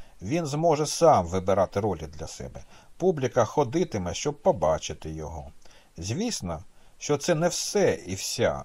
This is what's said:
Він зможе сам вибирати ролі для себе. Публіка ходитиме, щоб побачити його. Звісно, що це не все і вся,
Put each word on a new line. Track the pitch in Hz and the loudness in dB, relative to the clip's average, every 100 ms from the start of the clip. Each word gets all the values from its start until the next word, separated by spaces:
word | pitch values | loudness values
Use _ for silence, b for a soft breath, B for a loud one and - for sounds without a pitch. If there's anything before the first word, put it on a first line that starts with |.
| b b | b b
Він | 92 160 160 | -4 -2 -2
зможе | 147 170 147 147 | 0 2 2 0
сам | - 165 127 85 | 4 6 6 4
вибирати | 92 92 98 90 98 | -2 2 2 2 0
ролі | 104 85 73 | -2 -4 -8
для | 71 78 | -12 -12
себе. | - 64 65 - b b - | -10 -12 -14 -18 b b 0
Публіка | 175 160 127 - 107 | 0 2 0 2 2
ходитиме, | - 131 156 175 107 90 | 2 0 0 0 -2 -4
щоб | 87 - - | -4 -4 0
побачити | 196 123 85 80 - - 80 | 2 2 2 0 -2 -10 -10
його. | 78 76 78 67 - b b b - | -10 -10 -12 -14 -18 b b b -10
Звісно, | 87 135 233 - 92 78 - b b b | -6 -2 -2 -4 -6 -8 -10 b b b
що | - 147 | -2 0
це | - 160 | 2 2
не | 170 | 2
все | - - 208 160 - - | 0 -2 2 2 2 -4
і | 95 | -6
вся, | - - 104 73 | -6 0 0 0